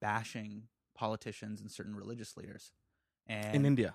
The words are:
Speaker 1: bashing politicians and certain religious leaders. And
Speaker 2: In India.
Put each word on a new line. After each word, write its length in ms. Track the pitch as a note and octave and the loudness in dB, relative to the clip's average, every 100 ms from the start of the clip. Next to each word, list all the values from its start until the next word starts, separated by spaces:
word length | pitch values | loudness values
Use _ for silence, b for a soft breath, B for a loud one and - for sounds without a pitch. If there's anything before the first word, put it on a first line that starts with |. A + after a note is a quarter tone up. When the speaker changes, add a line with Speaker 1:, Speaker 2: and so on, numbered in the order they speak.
Speaker 1:
bashing 640 | G#2+ A2 A2 A2+ G#2+ G#2 A2+ _ _ - | 2 2 0 -6 -6 -10 -14 _ _ -2
politicians 640 | A2 A2 A#2 - G#2+ G#2+ | 0 0 -4 -8 -8 -8
and 100 | A2+ | -8
certain 240 | - G#2 | -8 -8
religious 420 | G#2 G2 A#2 G#2+ - | -8 -8 -8 -8 -10
leaders. 360 | G#2+ G2+ - _ _ _ _ _ - | -12 -12 -18 _ _ _ _ _ -6
And 260 | G#2+ G#2 | -2 2
Speaker 2:
In 100 | C#3 | 6
India. 300 | C#3 C3+ G2+ | 8 8 6